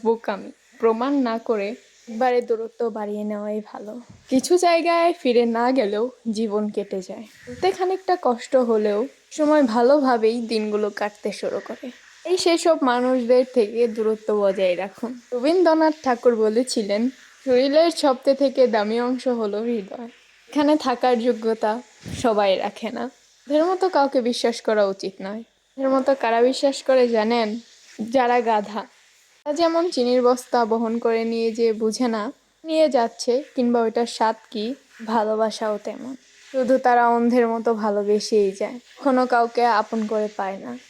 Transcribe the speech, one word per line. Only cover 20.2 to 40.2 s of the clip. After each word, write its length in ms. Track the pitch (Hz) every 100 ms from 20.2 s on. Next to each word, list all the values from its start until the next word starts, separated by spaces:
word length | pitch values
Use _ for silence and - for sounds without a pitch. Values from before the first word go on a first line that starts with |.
| _ _ -
এখানে 280 | 285 294 302
থাকার 420 | 269 247 254 240
যোগ্যতা 600 | 240 220 220 220 220 233 - _ - -
সবাই 340 | 233 208 202 185
রাখে 360 | 208 - 226
না। 140 | 233 254 _ _ _ -
ওদের 160 | 302 349
মতো 240 | 370 370
কাউকে 320 | 330 277 277
বিশ্বাস 400 | 240 233 233 233
করা 240 | - 214 196
উচিত 280 | 196 190 -
নয়। 180 | 190 214 233 _ _ 262
ওদের 120 | 269
মতো 260 | 262 262 269
কারা 220 | 226 233
বিশ্বাস 420 | 247 262 277 269
করে 240 | - 262 247
জানেন? 520 | 226 220 240 214 233 - _ - - 226
যারা 300 | 262 240 247
গাধা। 440 | 233 214 208 208 - _ _ _ _ _
তারা 120 | 294 294
যেমন 340 | 330 330 349
চিনির 320 | 277 240 254
বস্তা 440 | 247 254 - 247 220
বহন 340 | 226 226 233
করে 240 | 233 226
নিয়ে 280 | 226 226 226
যেয়ে 220 | 220 233
বুঝে 340 | 220 220 214 247
না 240 | 220 214 - _ _
নিয়ে 260 | 320 320 311
যাচ্ছে 540 | 254 226 - - 247 302 -
কিংবা 260 | 240 240
ওইটার 240 | 226 233 233
স্বাদ 300 | - 226 226 -
কি, 240 | 214 220 277 _ - 220
ভালোবাসাও 760 | 226 214 220 220 214 220 208
তেমন। 320 | 226 - 240 262 _ _ -
শুধু 260 | 262 247 262
তারা 300 | 247 240 233
অন্ধের 400 | 233 233 247 233
মতো 260 | 226 226
ভালোবেসেই 800 | 220 214 202 202 208 - 214 196
যায়, 280 | 196 208 247 _ -
কখনো 260 | 285 254 247
কাউকে 400 | 240 233 233 240
আপন 420 | 214 220 226 214
করে 220 | 220